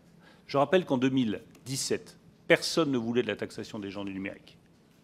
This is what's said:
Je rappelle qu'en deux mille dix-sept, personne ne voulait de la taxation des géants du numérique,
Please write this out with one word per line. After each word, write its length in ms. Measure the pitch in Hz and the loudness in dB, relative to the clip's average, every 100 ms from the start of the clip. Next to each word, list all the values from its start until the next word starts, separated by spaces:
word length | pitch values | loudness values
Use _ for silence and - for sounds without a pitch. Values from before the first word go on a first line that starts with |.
| _ - - - - | _ -20 -20 -20 -2
Je 120 | 139 | 2
rappelle 260 | 143 190 | 4 4
qu'en 140 | 160 135 | 4 2
deux 100 | 131 | 2
mille 320 | 131 117 90 - - | 2 0 -2 -8 -18
dix-sept, 540 | - 135 - 104 - - - - - | -8 -6 -2 -4 -4 -20 -20 -12 2
personne 440 | 170 - - 156 | 2 4 0 2
ne 80 | 127 | 0
voulait 240 | 113 120 | 0 0
de 60 | 107 | 0
la 80 | 101 | -4
taxation 420 | 104 - 104 113 | -6 -10 -12 -10
des 120 | 98 | -10
géants 140 | 98 | -8
du 80 | 101 | -8
numérique, 460 | 95 95 - - - _ _ _ _ | -8 -8 -10 -18 -20 _ _ _ _